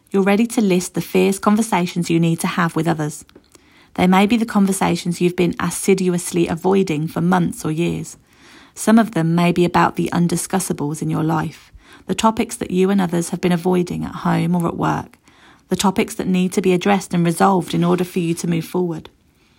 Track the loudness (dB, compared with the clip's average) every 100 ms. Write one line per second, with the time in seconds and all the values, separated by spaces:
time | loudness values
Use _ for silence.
0 | -2 0 2 2 2 2 2 2 0 -6
1 | -2 2 2 2 2 2 2 0 0 -2
2 | 0 2 2 0 -2 -2 -2 0 -2 -2
3 | -4 -6 -20 -20 _ -20 _ _ _ 0
4 | 4 4 4 2 0 2 2 2 0 -2
5 | -4 0 0 2 -2 0 -6 -2 0 2
6 | 2 -2 -2 -2 -2 0 0 2 0 -2
7 | -4 -2 0 2 0 -4 -6 -2 -2 -4
8 | -10 -16 _ _ -20 -20 -20 -6 4 4
9 | 4 0 0 2 2 2 2 2 0 0
10 | -2 0 0 0 -2 -4 -4 -4 -6 -4
11 | -4 -2 -2 -2 -4 -10 -20 -20 -20 -20
12 | -8 0 0 0 -6 -6 -4 0 2 2
13 | 0 -2 -4 -2 0 0 2 0 0 -4
14 | -6 -4 -2 0 0 0 -2 -2 -4 -4
15 | -8 _ _ _ -20 _ -6 0 0 0
16 | -4 -4 -2 0 0 0 2 2 2 0
17 | 0 0 0 2 2 2 0 0 0 0
18 | -2 -2 -2 -2 -2 -4 -4 -4 -4 -6
19 | -12 _ _ _ _